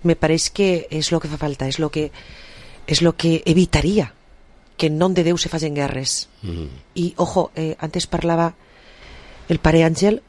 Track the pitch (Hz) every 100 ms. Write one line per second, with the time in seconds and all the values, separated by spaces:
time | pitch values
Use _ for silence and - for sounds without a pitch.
0 | 170 160 156 160 - - 196 175 - 156
1 | 151 165 156 151 151 139 135 135 156 156
2 | 151 - - - - - - - - 151
3 | 170 - 165 165 - 165 180 - 160 208
4 | 127 - _ - - - _ - 156 151
5 | 185 180 165 175 165 165 156 143 139 131
6 | 135 - - _ 95 85 80 - - -
7 | 175 - 175 190 - - 160 - 160 180
8 | - 170 170 165 165 - _ - - -
9 | - - - - - 165 160 165 165 160
10 | 196 220